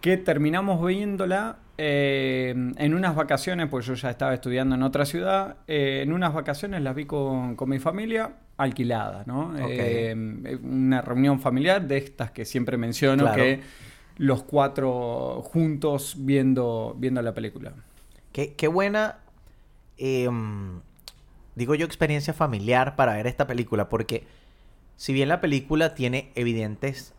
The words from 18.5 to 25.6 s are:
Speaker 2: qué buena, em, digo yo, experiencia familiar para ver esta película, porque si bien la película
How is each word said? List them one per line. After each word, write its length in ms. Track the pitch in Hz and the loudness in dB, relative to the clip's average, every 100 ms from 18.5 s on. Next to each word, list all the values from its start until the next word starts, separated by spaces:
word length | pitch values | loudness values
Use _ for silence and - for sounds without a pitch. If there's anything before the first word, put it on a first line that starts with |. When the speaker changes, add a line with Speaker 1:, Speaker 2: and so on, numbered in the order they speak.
Speaker 2:
qué 120 | - 156 | 0 2
buena, 520 | 175 196 208 214 - - - - - - _ - - | 2 2 2 -2 -4 -20 -20 -20 -20 -20 _ -20 -6
em, 840 | 131 131 123 120 110 101 98 87 - - - - - - - | -2 0 0 -2 -4 -6 -8 -12 -16 -20 -20 -20 -20 -20 -18
digo 200 | - 120 | -8 -2
yo, 120 | 151 165 | 0 -2
experiencia 460 | - 156 147 143 | 0 0 0 -2
familiar 640 | 156 151 110 104 123 131 - | -2 0 0 2 2 2 2
para 180 | 127 | 2
ver 120 | 107 120 | 2 -4
esta 200 | 123 123 | -2 -2
película, 420 | 123 117 107 101 | -2 -2 -2 0
porque 380 | 110 - 113 - - _ _ - - - - | -2 -2 -6 -8 -20 _ _ -20 -20 -20 -12
si 160 | - | -4
bien 160 | 135 135 | 0 2
la 120 | 170 | 2
película 540 | 170 135 | 2 0